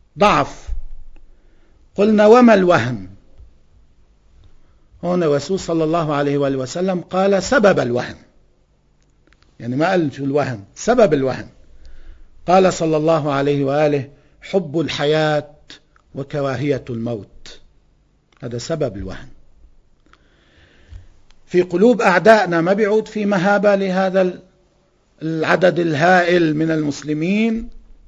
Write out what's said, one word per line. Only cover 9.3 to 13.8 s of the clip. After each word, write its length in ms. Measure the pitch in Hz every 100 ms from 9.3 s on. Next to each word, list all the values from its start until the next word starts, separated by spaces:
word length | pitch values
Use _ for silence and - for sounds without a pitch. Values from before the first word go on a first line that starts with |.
| _ _ -
يعني 160 | 117 131
ما 140 | 170
قال 220 | 185 151
شو 120 | 135
الوهن، 400 | 139 143 131 110 98
سبب 400 | - - 247 202
الوهن. 340 | 147 131 104 92 - - - - - - - - - -
قال 260 | 185 185
صلى 240 | - 160 156
الله 360 | 156 160 147
عليه 320 | 139 143 143
وآله: 440 | 135 147